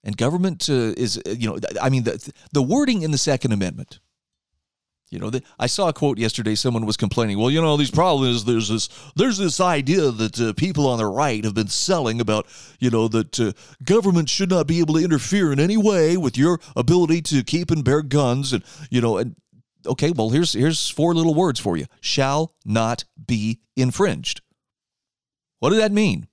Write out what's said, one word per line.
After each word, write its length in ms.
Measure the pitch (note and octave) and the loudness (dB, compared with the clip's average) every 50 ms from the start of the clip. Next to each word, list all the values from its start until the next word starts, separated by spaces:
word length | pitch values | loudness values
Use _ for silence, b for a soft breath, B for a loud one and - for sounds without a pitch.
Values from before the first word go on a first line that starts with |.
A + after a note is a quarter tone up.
| _ | _
And 100 | G#2 G2+ | -8 -4
government, 540 | - A2+ C3 D#3 F3+ F3+ F#3+ E3 F3+ - - | -2 -2 0 0 0 0 -2 -2 -4 -2 0
uh, 240 | C#3+ B2+ A#2 A2 - | 0 0 0 0 -2
is, 220 | - B2 G#2+ - | -2 -2 -4 -4
uh, 140 | - - - | -6 -6 -8
you 180 | G#2 A#2+ A#2 A2 | -6 -4 -4 -4
know, 80 | F#2 | -4
th-, 200 | F#2 A2 - - G#2 | -6 -8 -8 -6 -2
I 80 | A2+ C3 | 0 0
mean, 140 | C3+ C3 A#2 | 2 2 0
the, 280 | A2+ - - - - - b b b - | -2 -4 -6 -12 -18 -20 b b b 0
the 80 | D3 | 0
wording 400 | C3 C3 G3+ C#4 D4 C4 A#3+ G3 | 2 2 2 2 2 2 0 0
in 80 | D#3+ D#3 | 0 -2
the 80 | D3+ | -2
Second 340 | C3 - D#3 C#3 B2 - B2+ | 0 0 0 0 0 0 0
Amendment. 480 | G#2+ G2+ F#2+ F2+ B1+ - - _ - - _ _ _ _ _ _ _ _ _ _ _ _ _ _ _ _ _ _ _ _ _ _ | 0 0 -2 -4 -6 -10 -16 _ -18 -20 _ _ _ _ _ _ _ _ _ _ _ _ _ _ _ _ _ _ _ _ _ _
You 100 | - F#2 | -12 -10
know, 100 | - G#2+ | -8 -6
the, 140 | A#2+ B2+ b b b b | -6 -8 b b b b
I 80 | B2 | -4
saw 200 | B2 - - G3 | -4 -2 0 -2
a 60 | E3+ D3+ | -2 0
quote 240 | - D3 C#3+ B2 | 0 -2 -2 0
yesterday. 380 | G2 A2+ A2 - - A2+ A2 G#2+ | 0 -2 -2 -2 -2 -2 -2 -2
Someone 300 | - - C3 A#2 A2+ A2+ | 0 0 -2 -2 -2 -2
was 120 | G#2+ G#2+ | -2 -2
complaining, 400 | - - G2 - B2 A#2 G#2+ G2 | -2 -2 -2 0 0 -2 0 0
"Well, 140 | G2+ A2+ B2+ | 0 0 2
you 100 | C#3+ D#3+ | 2 2
know, 160 | E3 D#3 D3 | 2 2 2
these 140 | D3 D3 B2 | 2 0 0
problems, 540 | - D3+ F3 F#3 D#3 C#3 C3+ B2+ A#2+ A#2 G#2 | 2 2 2 4 2 2 2 0 0 0 0
there's 240 | A#2 A#2+ A2+ A2 G2+ | 0 0 0 0 0
this, 200 | A2 A2 - B B B B B B | -2 -4 -4 B B B B B B
there's 220 | D3 G#3+ C4 A3 | 0 0 0 2
this 220 | F#3+ G3+ E3+ C3+ - | 0 -2 -2 0 0
idea 520 | F#3+ F3+ E3+ D3 C#3+ C3 F3 F#3+ D#3+ C3+ | 0 2 2 0 0 2 2 2 2 2
that, 280 | A#2 G#2+ A2+ A2 - A2 | 0 0 -4 -4 -2 -2
uh, 140 | A#2+ A2+ G2+ | -2 -2 0
people 340 | - D#3 F#3+ E3+ D3 C#3+ | -2 -2 -2 0 0 0
on 100 | C3 B2 | 0 2
the 80 | A2+ A2 | 0 -2
right 380 | G#2 F#2+ A#2+ D3+ C#3+ A#2 G#2+ G#2 | -2 0 0 0 0 0 -2 -2
have 100 | A2 G2 | -2 -2
been 140 | A2 A2 | -2 -2
selling 540 | G2 - - - - F#3+ E3+ C#3 - A2+ A#2 | -2 -2 -4 0 0 0 0 0 -2 -2 -2
about, 260 | A#2+ G#2 G#2+ G#2+ - B B B B B B B | 0 0 0 -2 -2 B B B B B B B
you 100 | B2+ B2 | 0 2
know, 180 | A2+ A2+ A2+ | 2 2 2
that, 320 | A2+ A2 A2+ G#2 - - - | 2 0 0 -2 -2 -2 -2
uh, 140 | A#2 G#2 - B B B B B B2+ | -2 -2 -2 B B B B B -2
government 460 | - G3 A3+ G3 G3 F3+ E3+ D#3 - | 2 2 2 4 4 2 2 2 0
should 200 | - - G3 F3+ | -2 -2 0 0
not 180 | F#3+ F3 D3+ | 2 0 2
be 120 | C#3 E3 E3+ | 2 2 0
able 160 | E3+ D3+ D#3 | 2 2 2
to 80 | D#3+ E3 | 2 2
interfere 480 | F3+ D#3+ C3+ - - F#3 G#3 F#3 D#3 | 2 0 0 0 0 0 2 2 2
in 80 | C#3 C3+ | 2 2
any 180 | D3+ F3+ G#3 | 2 2 2
way 400 | A3 G3+ G#3+ G3+ F3+ D#3+ D#3 E3+ | 2 2 4 4 4 4 4 2
with 200 | F#3 D#3+ B2+ - | 2 0 0 2
your 220 | B2 C#3 E3+ F3+ E3 B B B | 2 2 2 2 0 B B B
ability 460 | C3+ A#2+ A#2+ E3+ F3+ F3 D3+ E3 E3+ D#3 | -2 2 4 4 4 4 4 2 0 0
to 200 | - D3+ C3+ A#2+ | 0 0 0 0
keep 280 | - - E3 F3 - | 0 -2 -2 0 0
and 120 | E3+ D3+ C3+ | -2 0 2
bear 180 | B2+ C3+ D3 | 2 2 0
guns." 520 | D3+ C3+ B2+ D3 C#3+ B2 A#2+ C3+ C#3+ C3 B2+ | 0 0 0 2 2 2 0 0 -2 -2 -4
And, 100 | A2+ B B B B D3+ C3 | -4 B B B B -12 -2
you 100 | B2 B2 | 0 0
know, 180 | A#2+ A2+ G#2+ | 2 2 2
and, 180 | F#2 A#2 - E3+ _ _ _ _ _ _ _ _ _ _ | 0 -2 -4 -6 _ _ _ _ _ _ _ _ _ _
okay, 260 | - B2+ - D3 D#3 | -6 -2 0 0 0
well, 200 | E3+ B2+ A2 A2 | 0 0 0 0
here's, 220 | A#2 D3+ F3 D#3+ - | 2 0 0 0 0
here's 360 | G#2 B2+ D#3+ E3 D#3 - - | 0 0 0 0 -2 -4 -6
four 240 | - - D3+ E3+ E3+ | -2 0 0 2 2
little 220 | E3 E3 E3 D#3 | 2 2 2 2
words 240 | D#3 D#3+ C#3+ C3 - | 2 0 0 0 -2
for 180 | - G2+ F2 | -2 -2 -4
you. 80 | D#2 C#2+ b b b | -4 -6 b b b
"Shall 540 | b - - - C3+ C3+ C#3 D3+ D#3+ D#3+ _ _ _ | b -4 -2 0 0 0 0 -2 -4 -4 _ _ _
not 400 | - G#2 A2+ A2+ A2+ A#2+ - - _ _ - - | -2 0 0 0 0 -2 -6 -8 _ _ -16 -4
be 360 | - B2 G#2+ G#2+ A2 A2+ - _ _ _ | -4 -2 -2 0 -2 -4 -6 _ _ _
infringed." 680 | C3 B2+ B2+ - - G3 F#3 G2+ C#2 B1+ - - - _ _ _ _ _ _ _ _ _ _ _ _ _ _ _ _ _ _ _ _ _ _ _ _ | 0 0 0 2 0 0 0 0 -4 -6 -8 -10 -10 _ _ _ _ _ _ _ _ _ _ _ _ _ _ _ _ _ _ _ _ _ _ _ _
What 100 | - C#3+ | 0 2
did 100 | G3 A3 | 2 4
that 120 | A3 G#3+ | 2 2
mean? 360 | G3+ G#3 A3 F3 G2+ D#2+ E2 - | 2 2 2 2 0 -2 -6 -14